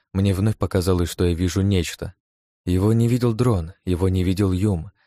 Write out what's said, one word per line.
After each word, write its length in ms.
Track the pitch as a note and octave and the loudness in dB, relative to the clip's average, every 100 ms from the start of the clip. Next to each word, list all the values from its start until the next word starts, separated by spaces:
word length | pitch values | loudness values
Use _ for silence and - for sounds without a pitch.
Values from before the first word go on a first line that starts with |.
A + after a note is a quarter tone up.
| _ | _
мне 200 | F#2+ G2 | -2 0
вновь 240 | F#2 G#2+ - | 0 -2 -2
показалось, 520 | G2 F#2+ F2 F2+ E2+ | -2 0 2 0 0
что 160 | - F2 | 0 0
я 80 | |
вижу 280 | E2+ F2+ G2 | 0 -2 0
нечто. 520 | G2+ F#2+ E2 - - _ _ _ _ _ F2+ | 0 0 -2 -8 -14 _ _ _ _ _ -2
Его 280 | F2+ G#2 | 0 2
не 140 | A2+ A#2 | 2 2
видел 260 | B2 A#2+ | 2 0
дрон, 400 | A2 B2 F#2+ E2 - F#2 | 0 0 0 -4 -10 -4
его 240 | E2+ F#2 | 0 0
не 140 | F#2+ | 0
видел 280 | F2+ F#2 G2 | 0 0 0
Юм. 400 | F2+ G#2+ F2 G2+ _ | 0 0 -2 -6 _